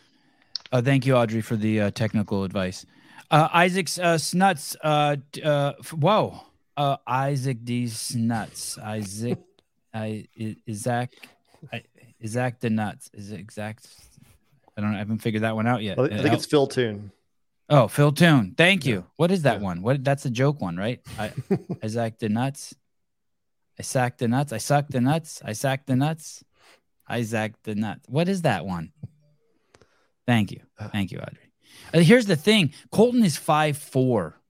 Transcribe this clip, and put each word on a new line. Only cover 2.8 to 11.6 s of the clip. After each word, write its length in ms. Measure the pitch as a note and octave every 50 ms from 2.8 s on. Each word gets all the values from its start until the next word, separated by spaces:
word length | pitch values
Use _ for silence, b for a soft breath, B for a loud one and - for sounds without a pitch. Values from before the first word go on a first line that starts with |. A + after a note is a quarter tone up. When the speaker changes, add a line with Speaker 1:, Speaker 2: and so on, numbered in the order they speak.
| - b b b b b b b b b
Speaker 1:
Uh, 180 | D#3+ D3+ D#3+ - -
Isaac's, 460 | E3+ F3 F#3+ F3+ F#3+ F3+ C#3 - -
uh, 200 | F3+ E3+ E3+ D#3+
Snuts, 580 | - - - F3 F#3 G3 F#3 C#3 - - - - -
uh, 340 | D#3 D3+ D3 D3 D3 D3 C#3+ - _ -
d-, 100 | - -
uh, 300 | D#3 D3 C#3+ C#3+ C#3+ - -
f-, 120 | - - E3
whoa. 480 | D#3+ C#3 F3+ G#3+ G#3 D3 G#2 E2+ - - _ _ _ _ _ -
Uh, 200 | - D3 C#3 C#3 - -
Isaac 580 | - B2 C3 C3+ C#3 D3 C3+ B2+ C#3 C3 A2+ A#2
D 240 | A#2+ A#2+ B2 B2 A#2+
Snuts. 880 | A2 A2+ - - - A#2+ A2+ A2+ A#2 A2 G2 - - - - - - -
Isaac, 600 | A2 A2 G#2+ A2 G#2 F#2+ F#2+ G#2 A2+ A#2+ F#3 F#3 - _ _ _ _
<laughs> 280 | _ _ _ _ _ -
I, 320 | A2 A2 A2 A2 G#2+ F2 - _ -
I, 160 | A2+ A2 G2+ - _ -
Isaac, 420 | A2 G2+ A2+ B2 A#2+ A#2+ B2 B2 _ - - - _ _ _ _ _ _